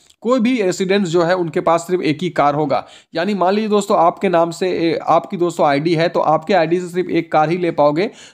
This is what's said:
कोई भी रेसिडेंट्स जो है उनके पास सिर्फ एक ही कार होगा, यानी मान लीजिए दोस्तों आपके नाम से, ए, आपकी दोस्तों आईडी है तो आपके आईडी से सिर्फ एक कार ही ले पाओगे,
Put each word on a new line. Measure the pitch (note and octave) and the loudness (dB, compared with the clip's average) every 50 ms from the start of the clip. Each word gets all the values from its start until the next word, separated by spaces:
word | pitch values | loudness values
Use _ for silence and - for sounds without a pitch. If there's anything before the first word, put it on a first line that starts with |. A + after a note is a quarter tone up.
| _ _ _ _ | _ _ _ _
कोई | - A3 B3+ C4 | -2 0 0 2
भी | G#3+ A#3 C4 A#3+ G3+ | 2 2 0 0 0
रेसिडेंट्स | F#3 F3 - G3 F3+ F#3+ G3+ G#3 E3+ | -2 -2 -2 -2 0 0 0 0 0
जो | D#3 F3+ E3+ | 0 0 2
है | E3 F#3 | 2 0
उनके | F#3 F3 E3 D3+ F3+ | 0 -2 -2 -4 -2
पास | F3 - E3 E3 | 0 2 0 0
सिर्फ | E3 - F3+ F3+ F#3+ | 0 -2 -2 -2 0
एक | D#3 C#3+ D3 F#3 | -2 -2 -2 -4
ही | F3 | -4
कार | D3+ - D3 C#3+ C#3+ | 0 0 2 2 2
होगा, | D3 D#3 C#3+ C3 G#2 - - - - - _ - | 0 -2 -2 -2 -4 -4 -6 -14 -20 -20 _ -6
यानी | D#3+ E3+ G3+ G#3+ | -4 -4 -2 -2
मान | F#3+ F3 F3+ G3 | 0 0 0 2
लीजिए | G#3 A3 G#3+ | 0 0 0
दोस्तों | G#3 G#3 G3+ - G#3+ F3 | 0 0 0 0 2 4
आपके | D#3+ E3+ F3 - - G3 | 4 2 2 0 -2 0
नाम | F3+ E3 E3+ E3+ | 2 2 2 0
से, | E3 - F#3+ F#3 | -2 -4 -4 -4
ए, | F3 - E3 E3+ D3+ - - - | -2 -2 0 0 -2 -2 0 0
आपकी | D#3 E3+ E3 - - | 0 0 0 -2 -4
दोस्तों | F3+ F3 F3 E3 - E3+ | -2 -2 -2 0 0 0
आईडी | D3+ C#3 C#3+ D#3 E3+ F3 | 2 2 0 0 0 0
है | D#3 E3 F3 | 0 0 0
तो | F3 F3+ | 0 0
आपके | - - D#3 D#3 D#3 - G#3 | 0 0 0 0 0 0 2
आईडी | F3+ D#3+ D#3+ E3+ F#3 | 2 2 2 0 -2
से | F3+ F3 | -4 -4
सिर्फ | E3+ F3+ F3+ F3+ | -4 -6 -4 -2
एक | - E3+ E3 - - | -2 -4 -2 0 0
कार | D#3 D#3 D#3 | 0 0 0
ही | E3+ F3+ | 0 -2
ले | F3 E3+ | -2 -2
पाओगे, | D#3+ D#3+ D3 D3 D3 D#3 F#3+ A3+ - - - - | 0 2 2 2 2 0 -2 -4 -6 -12 -20 -20